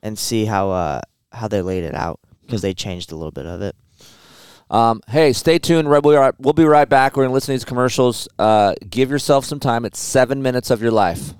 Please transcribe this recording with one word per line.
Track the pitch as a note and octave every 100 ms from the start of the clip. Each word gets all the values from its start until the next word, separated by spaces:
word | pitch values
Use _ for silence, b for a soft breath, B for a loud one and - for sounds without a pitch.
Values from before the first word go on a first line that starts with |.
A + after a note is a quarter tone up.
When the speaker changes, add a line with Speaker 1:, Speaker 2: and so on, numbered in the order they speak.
Speaker 1:
and | G#2+ G#2+
see | - A2+ G#2+
how, | G2+ G2
uh, | F#2 E2 C2+ - _ _
how | A2+ A2+
they | G2+
laid | F2+ F#2
it | E2 -
out | E2+ - _ _ _
'cause | A2
they | F#2+
changed | F#2 G#2 F2+ F2
a | D#2+
little | D#2
bit | C#2 D2
of | F2
it. | G2 - _ b b b b b b b b
Speaker 2:
Um, | A2 A#2 A2+ -
hey, | C3 D#3
stay | A#2+ - E3
tuned. | - E3 D3+
Right, | D3
we'll | D3 D3
be |
right, | C3+ -
we'll | C3
be | C#3+ D#3+
right | D3+ C#3
back. | C#3 C3+ C#3+
We're |
gonna | C3
listen | C3 -
to | C3+
these | -
commercials. | B2 B2+ - B2+ A2+ - _
Uh, | G#2+ G#2+ G2+ - G2+
give | A2+ C3
yourself | C#3+ - C#3 C3+
some | D3
time. | C3+ A#2 A#2
It's | -
seven | - C3 B2+ C#3
minutes | C3 B2 -
of | A#2+
your | A#2
life. | A2+ F#2+ E2+ - -